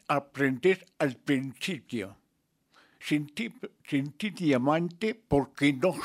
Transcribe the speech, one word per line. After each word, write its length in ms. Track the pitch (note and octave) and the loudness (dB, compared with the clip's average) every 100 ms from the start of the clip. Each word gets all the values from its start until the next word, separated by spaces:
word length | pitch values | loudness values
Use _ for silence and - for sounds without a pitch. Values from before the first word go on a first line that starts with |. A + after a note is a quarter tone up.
| - | -2
aprender 800 | C#3+ - C3 C3+ B2+ F3+ F#3 - - | -2 -2 0 0 2 2 2 -4 -2
al 180 | D3 A#2 | -2 -2
principio, 1000 | - C3+ C3+ - - D3 - A#2 G2 - _ _ _ _ _ _ _ _ | -2 -2 -2 -8 -6 -8 -6 -8 -8 -12 _ _ _ _ _ _ _ _
sencillamente 2250 | - D3+ D3 - A3+ - - _ - C#3+ C#3+ - G#3 E3 D#3+ B2+ C3+ D#3+ F3 - A3 | -2 -2 -2 -8 -10 -10 -16 _ -4 -4 -4 -6 -8 -2 2 4 4 2 -2 -4 -4
porque 580 | - - C#3+ B2+ - C#3+ | -4 0 0 0 0 0
no, 220 | C3 F3+ D3 | 2 0 0